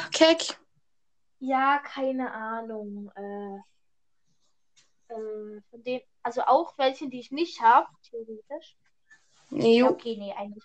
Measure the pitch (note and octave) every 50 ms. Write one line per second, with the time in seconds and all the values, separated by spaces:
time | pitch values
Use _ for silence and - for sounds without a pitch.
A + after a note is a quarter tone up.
0 | - - - - D#4+ D#4+ E4 E4 - - - - _ _ _ _ _ _ _ _
1 | _ _ _ _ _ _ _ _ C4 C4 C4+ C4 C4+ C#4 C#4+ C#4+ C#4+ - - C#4
2 | C4+ C4+ C4 B3+ B3+ - - A3 A3 A3 A3+ A3+ A3+ A3+ A3 G#3+ G#3+ G#3 G3+ G3+
3 | G3+ G3+ - G3+ G3+ G3+ G3+ G3+ G3+ G3+ G3 G3 - _ _ _ _ _ _ _
4 | _ _ _ _ _ _ _ _ _ _ _ _ _ _ _ _ _ _ _ _
5 | _ - A#3 A3 A3 G#3+ G#3+ G#3+ G#3+ G#3+ G#3+ G#3 - _ A#3+ A#3 A3+ B3 B3+ -
6 | - _ _ _ - A#3+ A#3+ B3 - - C4 D#4 E4 - - - C4+ C4 C4+ -
7 | D4+ C4 B3 B3 A#3 - C4+ D4+ E4+ E4+ - - A#3 A3+ A#3+ C#4 - - - _
8 | _ _ - A3+ A3+ A3 A3 G#3+ - - C#4+ D#4+ - - _ _ _ _ _ _
9 | _ _ - _ _ _ _ _ _ _ - - A3 A3+ A#3 A#3+ B3+ C4 B3+ -
10 | - A#3 A3 G3+ G3+ G3 - G3+ G3+ G#3 G3+ G#3+